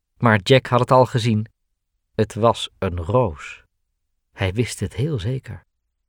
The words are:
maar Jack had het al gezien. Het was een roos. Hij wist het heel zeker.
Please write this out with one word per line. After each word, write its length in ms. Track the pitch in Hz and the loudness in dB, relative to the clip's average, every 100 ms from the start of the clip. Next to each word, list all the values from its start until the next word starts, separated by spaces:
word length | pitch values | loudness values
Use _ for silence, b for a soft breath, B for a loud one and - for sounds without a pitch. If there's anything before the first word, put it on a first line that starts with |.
| _ _ | _ _
maar 240 | 120 107 | 2 2
Jack 240 | - 131 - | 4 2 4
had 140 | 120 | 0
het 100 | 123 | 4
al 160 | 127 123 | 4 4
gezien. 400 | 117 117 107 113 _ _ _ _ _ _ | 0 0 -2 -4 _ _ _ _ _ _
Het 200 | - 107 | -4 -4
was 360 | 104 113 - - _ | 0 0 0 -6 _
een 180 | 95 85 | -6 -6
roos. 680 | 82 123 110 73 - - _ _ _ _ _ _ _ | -2 0 0 -4 -16 -20 _ _ _ _ _ _ _
Hij 200 | - 95 | -6 -4
wist 280 | 101 113 - | -2 -6 -6
het 140 | 98 | -8
heel 240 | - 151 131 | -6 -4 -4
zeker. 460 | 95 131 - 95 _ _ _ _ | -6 -8 -10 -18 _ _ _ _